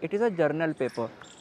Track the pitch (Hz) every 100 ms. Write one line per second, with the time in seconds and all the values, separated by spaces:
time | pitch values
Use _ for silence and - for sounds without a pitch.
0 | 165 208 233 170 151 156 165 151 123 -
1 | 113 - - -